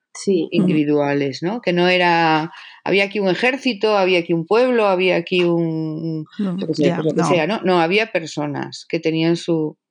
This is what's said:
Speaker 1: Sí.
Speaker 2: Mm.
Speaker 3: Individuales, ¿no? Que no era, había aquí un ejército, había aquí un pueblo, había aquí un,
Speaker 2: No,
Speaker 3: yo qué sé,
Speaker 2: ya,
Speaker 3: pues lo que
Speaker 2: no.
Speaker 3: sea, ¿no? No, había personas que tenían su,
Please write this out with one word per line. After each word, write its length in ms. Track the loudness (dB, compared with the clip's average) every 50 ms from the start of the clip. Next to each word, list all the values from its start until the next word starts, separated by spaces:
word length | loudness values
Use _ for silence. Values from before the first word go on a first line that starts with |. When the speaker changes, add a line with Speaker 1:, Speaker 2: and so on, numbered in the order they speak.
| _ _ -18
Speaker 1:
Sí. 360 | -8 -2 -2 0 0 0 -2
Speaker 2:
Mm. 100 | 0 0
Speaker 3:
Individuales, 800 | 0 2 2 0 2 2 2 0 2 0 0 -2 -2 -4 -6 -4
¿no? 200 | -6 -6 -4 -4
Que 120 | -2 -2 0
no 140 | 2 2 2
era, 640 | 4 4 4 4 4 4 4 2 2 2 0 -4 -8 -14 -20 -20 -18 -10 -4
había 220 | 0 2 2 2
aquí 140 | 0 -2 -2
un 80 | 0 0
ejército, 680 | 0 0 0 0 0 0 -2 -2 -2 0 0 0 2 2
había 220 | 2 2 2 2
aquí 140 | 0 0 -2
un 120 | -2 0
pueblo, 400 | 0 2 2 4 4 2 2 2 2
había 280 | 2 2 2 2 2
aquí 280 | 0 0 0 0 0 2
un, 840 | 2 2 0 0 -2 -2 -4 -4 -6 -6 -6 -6 -6 -6 -6 -8 -10 -8 -6
Speaker 2:
No, 200 | -4 -4 -4 -4
Speaker 3:
yo 100 | -4 -4
qué 60 | -2
sé, 80 | 0 0
Speaker 2:
ya, 100 | 0 0
Speaker 3:
pues 100 | 0 -2 -2
lo 40 | 0
que 80 | 0
Speaker 2:
no. 60 | 0 2
Speaker 3:
sea, 200 | 2 2 0 0
¿no? 140 | -2 -2 0
No, 160 | 2 2 2
había 320 | 2 2 2 0 0 0
personas 720 | -2 -6 -6 -6 -8 -6 -6 -6 -6 -6 -8 -10 -12 -16 -12 -6
que 120 | -6 -4
tenían 360 | -2 -2 0 0 2 2 0
su, 420 | 0 0 -2 -2 0 -2 -4 -6 _ _ _